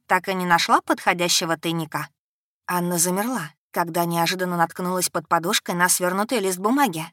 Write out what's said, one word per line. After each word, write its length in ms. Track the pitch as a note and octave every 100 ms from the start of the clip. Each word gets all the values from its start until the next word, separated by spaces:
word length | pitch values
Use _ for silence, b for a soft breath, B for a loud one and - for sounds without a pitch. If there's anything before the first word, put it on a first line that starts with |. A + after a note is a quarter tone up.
| -
так 220 | A3 G3+
и 60 |
не 120 | F#3 F3+
нашла 360 | E3+ - C4+
подходящего 760 | - C#4+ G#3 F3 F3 - E3 D#3+
тайника. 520 | E3+ E3 D#3 D3 D3 _ _ _ _ _ -
Анна 300 | F3+ F3 F3
замерла, 560 | F3+ F#3 A#3 A#3+ D3+ _ _
когда 320 | F#3+ E3+ E3+
неожиданно 540 | E3+ E3+ E3+ F#3 F3+ F3
наткнулась 520 | E3 - F#3 F#3 F3
под 200 | F3 D3
подушкой 460 | E3+ E3+ A3 - F3
на 120 | F3
свёрнутый 520 | - F3+ F#3+ A3 B3
лист 200 | F#3+ F3+
бумаги, 460 | G#3 C#4 C4 D#3+ E3